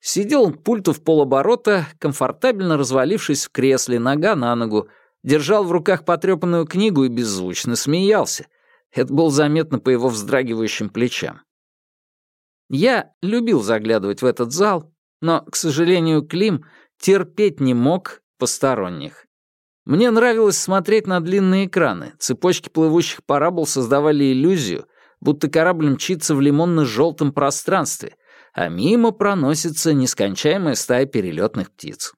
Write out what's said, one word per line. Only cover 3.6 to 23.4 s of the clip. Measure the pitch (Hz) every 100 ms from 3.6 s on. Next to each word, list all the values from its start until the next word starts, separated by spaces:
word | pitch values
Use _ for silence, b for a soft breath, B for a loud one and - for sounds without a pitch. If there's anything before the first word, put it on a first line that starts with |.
| 131 131 - 120
нога | 120 143 180
на | 202 120 120
ногу, | 117 107 - b b b
держал | - 151 143 208
в | 185
руках | 170 160 185
потрепанную | - 170 185 185 175 170 160
книгу | 180 214 165
и | 131
беззвучно | 120 117 95 90 87 - 117
смеялся. | - 165 190 208 139 - - _ _ _ _
Это | - 131
было | 139 165
заметно | 139 147 151 156 127
по | 131
его | 127 127
вздрагивающим | 113 98 131 127 113 110 - 107
плечам. | 101 120 - - - _ _ _ _ _ _ _ _ _ _ _ _ _
Я | 135 214 240 - _
любил | 175 233 233 180
заглядывать | 101 113 110 113 98 101
в | 127
этот | 120 120
зал, | 147 208 185 - _ _ _
но, | 160 165 -
к |
сожалению, | - 165 139 170 185 165 156
Клим | 151 160 214 160 b b b _
терпеть | - 196 175 - 208 156
не | 135
мог | 123 123 180 - - _ _
посторонних. | 123 - 135 120 92 87 69 - _ _ _ _ _ _
Мне | - 156 240
нравилось | 226 240 226 214 -
смотреть | - 190 180 220 208
на | 180
длинные | 165 196 190 185 190
экраны. | 190 151 92 71 -
Цепочки | - 127 180 180 -
плывущих | - 160 165 165 -
парабол | - 143